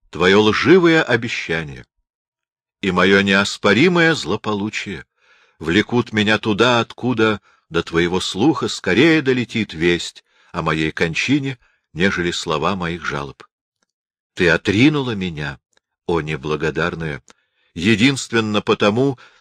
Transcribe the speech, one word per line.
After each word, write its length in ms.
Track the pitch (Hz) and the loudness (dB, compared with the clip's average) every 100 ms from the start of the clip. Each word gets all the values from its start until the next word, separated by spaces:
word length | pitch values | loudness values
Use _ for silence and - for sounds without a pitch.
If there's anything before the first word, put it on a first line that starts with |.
| _ | _
Твоё 320 | - 90 98 | 0 4 4
лживое 640 | 107 101 113 185 170 160 | 4 2 4 6 6 4
обещание 800 | - 123 120 - - 82 76 64 - _ _ _ _ _ _ _ _ _ | 2 -2 -2 -8 -6 -6 -8 -14 -20 _ _ _ _ _ _ _ _ _
и 100 | 98 | -2
моё 300 | 92 92 98 | 2 4 6
неоспоримое 920 | 98 98 101 - 104 104 175 175 165 156 | 4 2 2 0 2 4 4 4 2 0
злополучие 920 | 76 107 110 101 107 - 104 80 - _ _ _ _ - | -4 -6 -4 -4 -4 -8 -10 -12 -16 _ _ _ _ -8
влекут 540 | 80 92 - 120 113 | -2 0 0 -2 -2
меня 240 | 107 107 107 | 0 0 0
туда, 420 | 113 98 120 117 | 0 2 2 2
откуда 640 | 113 - 120 113 110 104 _ _ _ | -2 -6 -4 0 0 -2 _ _ _
до 140 | 82 | -6
твоего 360 | - 85 85 90 | -2 0 0 -2
слуха 480 | - 92 139 135 113 | -4 0 0 0 -4
скорее 540 | - - 92 165 160 | -6 -2 2 4 2
долетит 520 | 131 127 117 117 101 | 0 -2 -2 -4 -6
весть 500 | 82 87 85 - - _ _ _ | -2 0 0 -4 -14 _ _ _
о 100 | 87 | -8
моей 300 | 80 78 80 | -4 -2 -4
кончине, 640 | - 85 80 - 143 135 127 _ _ _ | -2 -4 -4 -2 -2 -4 -10 _ _ _
нежели 380 | - 98 185 85 | -2 -2 0 -4
слова 440 | - 85 76 80 98 | -4 -4 -4 -2 -4
моих 280 | 85 85 - | -6 -8 -8
жалоб. 380 | 73 71 - _ _ _ _ _ _ _ _ _ - | -8 -10 -14 _ _ _ _ _ _ _ _ _ 0
Ты 140 | 87 | 2
отринула 640 | 82 - 101 139 151 127 104 | 2 2 2 4 2 -4 -4
меня, 440 | 92 76 73 67 _ _ _ _ - | -6 -8 -10 -12 _ _ _ _ -4
о 160 | 85 | -4
неблагодарная, 1000 | 76 76 73 76 76 73 85 82 80 69 - _ _ _ _ | -4 -6 -4 -4 -4 -2 -4 -4 -8 -10 -16 _ _ _ _
единственно 880 | 85 92 104 131 135 - 113 110 104 | -4 0 2 2 0 -2 -2 0 -2
потому, 560 | 104 104 104 110 139 127 - _ | 0 2 2 2 0 -2 -12 _